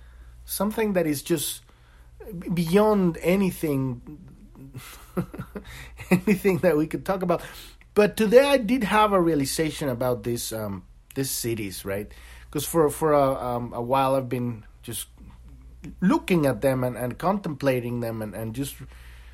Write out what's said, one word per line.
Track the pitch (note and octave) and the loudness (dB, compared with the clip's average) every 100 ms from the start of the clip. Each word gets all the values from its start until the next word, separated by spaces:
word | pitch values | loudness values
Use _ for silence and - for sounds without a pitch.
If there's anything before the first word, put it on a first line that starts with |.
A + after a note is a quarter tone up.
| - - - - - | -20 -20 -20 -20 -12
something | - G#3 A3 G#3+ | -4 -4 0 0
that | F3+ D#3+ | 0 0
is | C3+ | -2
just | - E3 C3+ - - - - - - - - F3 | -2 -2 -2 -10 -16 -20 -20 -20 -20 -20 -16 -12
b-, | G3+ | -6
beyond | E3+ D#3+ G3 G#3+ G3+ F3+ E3 | -2 2 4 4 4 2 2
anything, | D#3+ G3 F#3 - D#3+ C3+ C3 A#2+ - D3+ - - - - C3+ - - - - - | 0 2 2 -2 -2 -2 -2 -6 -12 -20 -20 -20 -20 -20 -18 -18 -18 -20 -10 -8
<laughs> | - - - - - - - - - | -8 -10 -14 -14 -16 -18 -18 -12 0
anything | F3+ G3 F#3 G3 E3 | 0 2 2 2 2
that | F3+ D3+ | 4 2
we | D#3 | 0
could | C#3+ | -4
talk | C3 G3 | -4 -4
about. | F#3 E3 - - - - - | 0 -2 -4 -16 -20 -20 -2
But | - G#3 G#3+ | 2 2 4
today | G#3+ A#3+ C#4+ | 8 8 8
I | C4+ | 4
did | G#3 C4 | 2 0
have | F#3 G#3+ G#3+ | 2 4 4
a | F#3+ | 4
realization | E3 D3+ C3+ - D#3+ C#3+ C#3+ | 4 2 0 0 -2 -2 -4
about | A#2 B2+ B2 | -2 -2 -2
this, | A#2 A#2 - | -4 -6 -6
um, | A2 G#2+ F#2+ - - _ - | -6 -6 -8 -12 -20 _ -6
these | C3+ | -6
cities, | - A#2+ A2 G2+ F#2 | -4 -4 -4 -6 -8
right? | G2 G2 G#2 - - - - | -8 -6 -8 -16 -20 -20 -10
'Cause | D3+ | -8
for, | - E3 D3 | -2 2 2
for | - D#3+ | 2 2
a, | D3 C3+ | 4 4
um, | C3+ B2 A#2+ A#2+ | 0 -4 -4 -6
a | A#2 | -6
while | A#2+ C3+ C3 | 0 2 2
I've | C3+ B2 | 0 -2
been | B2+ B2 A2 - - | -4 -4 -6 -14 -18
just | - A2+ - - - - - - - - D3+ - | -12 -12 -12 -18 -20 -20 -20 -20 -20 -18 -16 -2
looking | F#3+ E4 - F3 C#3 | 2 2 2 2 2
at | G#2+ | 2
them | C#3 C3 | 0 2
and, | B2+ A2+ | -2 -4
and | B2 A#2 | -8 -4
contemplating | E3+ G3+ F#3 C3+ C3+ B2+ A#2+ A#2+ | -2 -2 -4 -2 0 0 -2 -4
them | A#2 A2+ | -4 -6
and, | G#2 | -8
and | F#2+ A2 | -8 -8
just | A#2 C#3 - C3+ - - - - | -6 -8 -10 -18 -20 -20 -20 -20